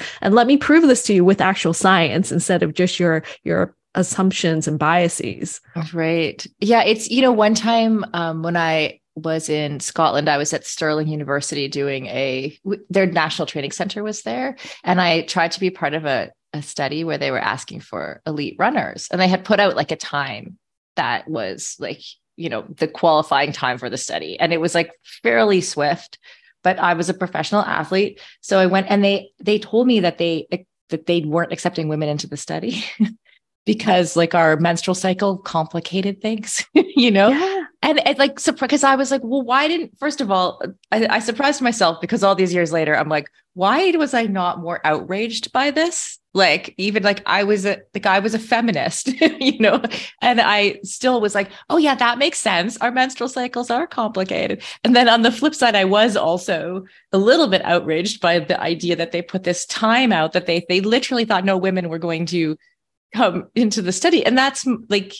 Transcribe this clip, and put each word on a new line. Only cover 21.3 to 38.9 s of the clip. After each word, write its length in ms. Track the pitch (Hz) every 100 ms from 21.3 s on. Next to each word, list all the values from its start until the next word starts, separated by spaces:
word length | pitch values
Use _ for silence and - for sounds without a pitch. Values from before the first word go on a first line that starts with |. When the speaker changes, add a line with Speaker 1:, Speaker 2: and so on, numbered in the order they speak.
| 156 95 95 - -
Speaker 2:
like, 220 | 143 151 - - _ -
you 140 | 165
know, 160 | 113 - 160
the 100 | 156
qualifying 640 | - 170 156 156 139 147
time 260 | - 131 123
for 120 | 123
the 80 | -
study. 420 | - - 80 92
And 140 | 165
it 80 | 165
was, 140 | 165 170
like, 160 | 180 - - -
fairly 380 | 233 233 214 190
swift, 560 | 180 - 147 175 - - - - _ _
but 160 | 185 185
I 140 | 175
was 160 | 170 175
a 40 |
professional 480 | 185 180 151 156 185
athlete. 580 | - - 156 190 202 - - _
So 180 | - 190
I 60 | 185
went, 220 | 196 190
and 140 | 202
they, 280 | 202 196 - _
they 200 | - 208
told 280 | 208 220 254
me 120 | 226
that 160 | 175 170
they, 480 | 170 160 - 180 - _ _
that 160 | 160 -
they 160 | 175
weren't 320 | 151 160 -
accepting 340 | 170 175 175 156
women 220 | 151 151
into 180 | 147 -
the 100 | 143
study 460 | - 160 202 240 - -
<laughs> 640 | 214 - _ _ _ _ -
because, 520 | 220 220 180 170 165
like, 180 | 170 170
our 220 | 160 156
menstrual 380 | 170 170 - 185
cycle 420 | 190 185 202 185
complicated 840 | - 165 160 170 - 185 196 196
things, 440 | 220 220 220 - -
<laughs> 40 |
you 380 | - 370 - 240
know? 180 | 196 208
Speaker 1:
Yeah. 340 | 285 381 392 311 _
Speaker 2:
And, 240 | 285 294 -
and, 140 | 214
like, 160 | 277 277
surpri-, 340 | - 254 254
'cause 140 | 285
I 120 | 277